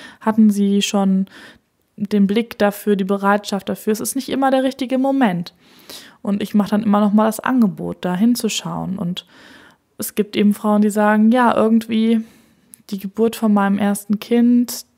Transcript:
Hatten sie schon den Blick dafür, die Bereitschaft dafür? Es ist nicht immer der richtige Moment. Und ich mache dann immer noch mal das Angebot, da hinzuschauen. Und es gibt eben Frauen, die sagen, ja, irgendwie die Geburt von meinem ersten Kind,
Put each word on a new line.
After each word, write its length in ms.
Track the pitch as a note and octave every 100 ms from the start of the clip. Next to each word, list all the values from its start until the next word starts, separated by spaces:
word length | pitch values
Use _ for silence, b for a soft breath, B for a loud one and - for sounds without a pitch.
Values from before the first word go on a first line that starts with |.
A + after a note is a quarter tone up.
| B B
Hatten 300 | - A3 G#3+
sie 320 | G3+ G3+ G3+
schon 440 | G3 G3+ G3 F#3+ F#3+ B B B _ _ _ -
den 300 | G#3 G#3 G3
Blick 320 | G#3 A#3 -
dafür, 360 | G3+ G3+ -
die 100 | G3+
Bereitschaft 640 | F#3+ G3+ G3 G#3 G#3 G3 -
dafür? 240 | F#3+ -
Es 80 | G#3+
ist 140 | A#3
nicht 140 | C4+ B3+
immer 220 | C4 C4+
der 100 | C4
richtige 360 | C4 B3+ B3 B3+
Moment. 560 | C4+ C4+ A#3+ F3 F3 _ B B B B B B
Und 200 | - G3+
ich 120 | G#3
mache 160 | G#3+ G3
dann 120 | G#3+
immer 180 | G#3+ G#3
noch 120 | G#3+
mal 140 | G#3 A3
das 140 | A3
Angebot, 580 | - C4 G#3+ D#3 F3 F3
da 140 | F3+
hinzuschauen. 840 | F3+ A#3 A#3+ A3 - E3 E3 E3+ F#3+
Und 280 | F3 F3+ - B B B B B _ -
es 160 | G#3+
gibt 220 | - G#3 -
eben 180 | G#3
Frauen, 280 | G#3 G#3+ G#3
die 80 | G#3
sagen, 400 | G#3 G#3 G#3+ A3
ja, 240 | B3+ A#3+
irgendwie 680 | - A3 A3+ A3+ A3+ A3+ A#3 A3 B B B B B -
die 80 | G3
Geburt 380 | G3 - A3+ A3+
von 160 | A3
meinem 260 | G#3 G3 G3+
ersten 400 | G3+ G3+ - G#3
Kind, 680 | - A#3+ A#3+ A#3+ A#3+ - -